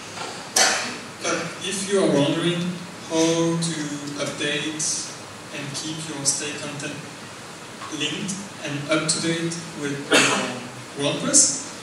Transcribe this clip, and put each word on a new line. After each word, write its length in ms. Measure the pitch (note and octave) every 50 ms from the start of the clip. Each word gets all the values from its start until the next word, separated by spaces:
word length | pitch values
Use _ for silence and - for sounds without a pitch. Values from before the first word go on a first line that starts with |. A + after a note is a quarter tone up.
| - - - - - - - - - - - - - - - - - - - - - - - -
but 160 | - E3+ E3 E3 E3 E3+ - - -
if 240 | G3 G#3 G3 F#3+ G3
you 140 | G3+ F#3+
are 80 | E3 D3+
wondering 480 | C#3+ C#3 D3 D#3+ D#3+ E3 E3+ F3 E3+ F3 F3 F3+ - - - - - - - -
how 480 | E3 D#3+ E3 E3 E3 E3 E3 E3 E3
to 200 | E3 E3 E3 D#3 D3+ D3 C#3+ D3 C#3+ C#3+ D3 C#3+ C#3+
update 640 | C#3 - C#3+ D3 D#3 D3 D3 D3 D3+ D#3 D#3 D#3 - - - - - - - - - - - - - - -
and 80 | - C#3+ C#3 C#3 -
keep 160 | D#3 D#3+ D#3+ D#3+ D#3 D#3
your 140 | D3 C#3 C#3
stake 340 | C3+ - - D3+ D3 C#3+ C#3+
content 320 | D3 C#3+ C#3+ C#3+ E3+ D3+ C#3+ C#3+ - - - - - - - - - - - - - - - - - - D#3
linked 380 | C#3+ D3 - D#3 G3+ G#3 F#3 - - - - - - E4
and 260 | C#3+ C#3+ C#3+ C#3+ D#3
up 180 | D#3+ D#3+ D#3+ D#3+
to 120 | E3+ E3
date 320 | D#3+ E3 E3 E3+ E3+ E3 E3 - - - - D#3
with 160 | D3 C#3+ C#3+ C#3 C#3+ -
your 960 | C#3+ - - C#3+ - C3 C3 B2+ B2 A#2+ - - - - - - - C#3 C#3+
WordPress 640 | C#3+ - - - - - - - - - - - - - -